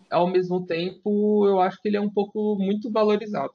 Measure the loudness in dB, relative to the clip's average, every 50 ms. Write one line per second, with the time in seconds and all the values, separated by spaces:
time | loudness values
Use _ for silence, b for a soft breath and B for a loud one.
0 | -10 _ 0 0 0 2 2 0 0 0 -2 -4 -4 -4 -4 -4 -4 -6 -8 -6
1 | _ -2 0 2 2 2 2 4 4 4 4 4 2 0 0 -4 _ -2 -2 0
2 | -2 -2 -2 -2 -2 -2 -4 -4 -2 -2 0 0 0 -2 -2 -2 -4 -4 0 2
3 | 2 2 2 0 -2 -4 -6 -6 -6 -6 -8